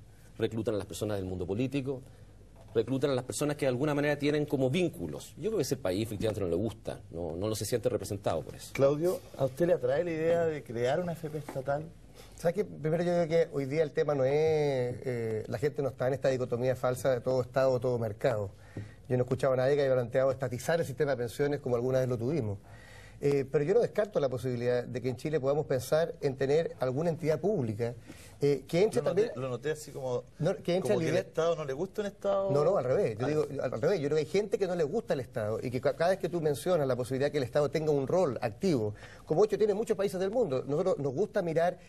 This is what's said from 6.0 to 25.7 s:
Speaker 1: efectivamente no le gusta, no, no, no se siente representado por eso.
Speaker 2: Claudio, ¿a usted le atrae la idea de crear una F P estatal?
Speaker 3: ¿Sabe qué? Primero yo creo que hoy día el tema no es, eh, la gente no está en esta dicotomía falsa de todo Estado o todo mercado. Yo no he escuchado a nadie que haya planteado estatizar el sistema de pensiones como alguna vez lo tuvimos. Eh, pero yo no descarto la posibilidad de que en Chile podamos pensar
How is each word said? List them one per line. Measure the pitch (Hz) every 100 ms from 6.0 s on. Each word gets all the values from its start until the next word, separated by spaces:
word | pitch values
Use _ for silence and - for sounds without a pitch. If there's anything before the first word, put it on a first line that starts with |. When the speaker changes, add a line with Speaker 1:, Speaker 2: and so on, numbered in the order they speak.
| 110
Speaker 1:
efectivamente | 101 110 104
no | 92
le | 82
gusta, | 110 - - - -
no, | 82 85 82
no, | 107
no |
se | 110 110
siente | 120 123
representado | 107 95 101 117 82
por | -
eso. | - -
Speaker 2:
Claudio, | - 139 147 170 - - -
¿a |
usted | 135 - 175
le |
atrae | 170 123 143
la | 175
idea | 160 160 170 165
de | 147
crear | - 117 120 156
una | 175
F | 160 156
P | 151
estatal? | - 139 135 143 160 - - - - -
Speaker 3:
¿Sabe | 170
qué? | 180
Primero | 202 156 151 165
yo | 175
creo | 175 160
que | 165 165
hoy | 143 135
día | 151
el | 151
tema | 156 151
no | 143
es, | 131
eh, | 147 160 156 147 131 123 123 135 120 113 107 -
la | 117
gente | 143 -
no | 135
está | - 127
en |
esta | 135 139
dicotomía | 127 120 120 127 123
falsa | 127 127 139
de | 120
todo | 127 131
Estado | 123 135 135
o | 127
todo | 127 123
mercado. | 113 101 139 107 98 - - - 107 - -
Yo | 127
no |
he | 123
escuchado | 123 139
a | 127
nadie | 131 143
que |
haya | 135
planteado | 127 117 131 135
estatizar | 131 127 120 - 165
el | 127
sistema | 131 143
de | 123
pensiones | 120 - 143 139
como | 127 120
alguna | 127 131
vez | 127
lo | 123
tuvimos. | 117 160 107 98 - - - - - -
Eh, | 143 143 135
pero | 151
yo | 147
no | 220
descarto | 196 - 208 175
la | 135
posibilidad | 127 131 123 120 123
de | 120 120
que | 123
en | 120
Chile | 156 151
podamos | 135 147
pensar | 151